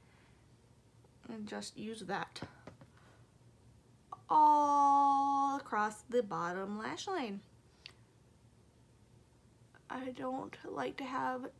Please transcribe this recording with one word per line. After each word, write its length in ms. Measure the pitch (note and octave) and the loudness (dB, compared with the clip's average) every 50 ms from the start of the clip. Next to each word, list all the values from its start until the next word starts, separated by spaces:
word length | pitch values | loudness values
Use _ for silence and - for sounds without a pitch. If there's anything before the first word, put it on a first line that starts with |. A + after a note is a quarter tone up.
| - - - - - - - - - - - - _ - - _ - _ _ - - - _ - - - | -20 -20 -20 -20 -20 -20 -20 -20 -20 -20 -20 -20 _ -20 -20 _ -20 _ _ -20 -20 -20 _ -20 -16 -14
and 180 | A#3 A3 G#3+ | -12 -10 -10
just 300 | G#3+ G#3 G#3 G3+ - - | -8 -8 -8 -8 -10 -10
use 240 | - G#3+ G#3+ A3+ A3 | -10 -10 -8 -8 -8
that 400 | G3 - G3 G3 - - - - - - - - - - - - - - - - - - - - - _ _ - - - - - - - - - - _ - - _ - - - - - | -8 -6 -6 -6 -6 -8 -10 -12 -14 -14 -14 -16 -20 -20 -20 -20 -20 -20 -20 -20 -20 -20 -20 -20 -20 _ _ -20 -20 -20 -20 -20 -20 -20 -20 -20 -20 _ -20 -20 _ -16 -16 -12 -2 4
all 1300 | - D#4 D4+ D4+ D4+ D4 D4 D4 C#4+ C#4+ C#4+ C#4+ C#4 C#4 C#4 C#4 C#4 C#4 C#4 C#4 C#4 C#4 C#4 C#4 C#4 | 6 8 8 8 8 6 6 4 4 6 6 6 6 6 6 4 4 2 2 2 2 2 0 0 -2
across 460 | C#4 - - - G#3+ G#3+ A3 A3 - - - | -4 -6 -4 -2 0 0 -2 -4 -8 -8 -2
the 120 | A#3 A#3+ A#3+ | 0 0 0
bottom 560 | G3 - E3 E3+ F3 F3+ F#3+ G3 G3 G#3 G#3+ | 0 -2 -4 -4 -4 -4 -4 -6 -6 -6 -6
lash 280 | A3 B3 D4+ F#4 - | -6 -6 -8 -6 -6
line. 340 | G#4 F#4+ F4 C4+ A3 G3 G3+ - - - - - - _ - - - - - - - _ _ _ _ - _ - - _ - - _ _ _ _ _ _ _ _ - - - - _ _ _ _ - _ _ - - - - - - | -4 -4 -4 -4 -4 -6 -10 -12 -16 -20 -20 -20 -20 _ -20 -20 -20 -20 -20 -20 -20 _ _ _ _ -20 _ -20 -20 _ -20 -20 _ _ _ _ _ _ _ _ -20 -20 -20 -20 _ _ _ _ -20 _ _ -20 -20 -20 -20 -14 -10
I 200 | - B3+ C4 C4 B3+ | -10 -8 -8 -8 -8
don't 400 | B3 C4+ B3+ C4 C4+ C#4+ D4+ - - - | -6 -6 -4 -4 -4 -6 -8 -10 -12 -12
like 320 | - - - - - C#4 - | -8 -6 -4 -4 -4 -6 -6
to 60 | C#4+ | -8
have 460 | B3+ C4 C4 C4 C4 B3+ B3+ B3 C#4+ - | -6 -4 -4 -2 -2 -4 -4 -6 -10 -14